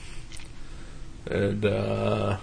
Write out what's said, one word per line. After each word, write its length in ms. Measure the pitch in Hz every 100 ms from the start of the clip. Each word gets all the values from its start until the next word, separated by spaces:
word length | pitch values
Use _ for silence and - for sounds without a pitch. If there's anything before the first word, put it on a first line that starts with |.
| - - - - - - - - - - - - -
And, 340 | 90 101 104
uh, 720 | 104 104 104 104 107 107 101 101